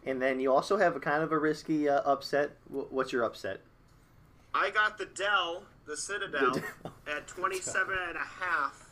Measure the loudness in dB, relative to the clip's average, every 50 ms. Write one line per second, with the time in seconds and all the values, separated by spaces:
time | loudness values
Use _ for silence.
0 | -4 -4 -4 0 0 0 0 2 4 4 4 4 4 4 4 4 4 4 4 0
1 | -2 0 2 2 2 2 2 2 2 2 0 0 -2 0 0 2 4 4 4 4
2 | 4 2 2 2 0 0 0 0 0 0 -4 -14 _ -8 -8 -8 -6 -4 -2 -2
3 | -2 0 0 0 0 0 -2 -4 -8 -8 -8 -8 -12 -20 _ _ -20 -20 -20 -20
4 | -20 _ -20 -20 -20 -20 -20 -20 -20 -4 -2 0 0 2 2 2 2 2 0 -4
5 | -10 -10 -6 -4 0 2 2 2 2 0 -4 -8 -10 -16 -20 -20 -12 -10 -8 -8
6 | -6 -6 -6 -6 -6 -4 0 2 2 2 2 0 -4 -6 -10 -10 -14 -14 -14 -12
7 | -10 -8 -8 -8 -8 -12 -8 -4 -2 -2 -2 -2 -6 -4 -2 -2 -2 0 -2 -4
8 | -4 -4 -6 -8 -8 -8 -8 -6 -4 -2 0 0 0 -2 -4 -10 -20 -20